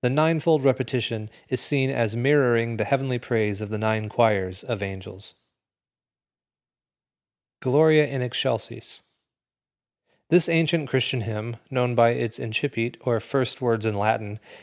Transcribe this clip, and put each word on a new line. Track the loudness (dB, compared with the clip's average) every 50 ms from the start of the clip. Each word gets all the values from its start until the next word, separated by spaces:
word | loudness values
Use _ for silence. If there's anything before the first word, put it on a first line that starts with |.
The | 0 2
ninefold | 2 4 2 2 2 0 2 2 2 4 4
repetition | 2 2 2 -2 -2 -2 -4 -2 -2 -4 -6 -6 -8 -12 -20 _ _
is | -4 -2
seen | -2 0 0 0 0 0
as | 0 0 -2 -2 -2
mirroring | 0 2 4 4 4 4 4 2 2 0 -2 -2
the | -4 0
heavenly | 0 0 0 0 -2 -4 -4
praise | -2 -2 0 0 2 0 -2 -4
of | -4 -4
the | -4 -2
nine | 0 0 0 0 -2 -6
choirs | 2 4 4 4 4 2 -2 -4 -6 -8 -6
of | -6 -4 -4
angels. | -4 -6 -6 -8 -10 -12 -12 -12 -16 -18 -20 _ _ _ _ _ _ _ _ _ _ _ _ _ _ _ _ _ _ _ _ _ _ _ _ _ _ _ _ _ _ _ _ _ _ _ _ _ _ _ _ _ _ _ _ _
Gloria | -4 0 2 4 4 6 6 4 4
in | 2 0 -2 -4
Excelsis. | -4 -4 -2 0 0 0 -2 -4 -8 -12 -14 -12 -14 -16 -16 _ _ _ _ _ _ _ _ _ _ _ _ _ _ _ _ _ _ _ _ _ _ _ _ _ _
This | 2 2 4 4
ancient | 2 2 2 2 0 -2 -2 0
Christian | 0 0 0 0 -4 -4
hymn, | -4 -4 -4 -4 -4 -6 -8 -10 _ _
known | -2 0 0 2 4
by | 4 4 4 4
its | 2 -2 -4 -4 -6
incipit, | -6 -4 -4 -2 -4 -2 -2 -2 -4 -4 -4 -4 -2
or | 0 0 0
first | -2 -2 -2 0 0 0 -4 -4
words | 0 0 0 0 0
in | -2 -2
Latin, | 0 0 0 0 0 -2 -8 -10 -10 _ -18 -20 -20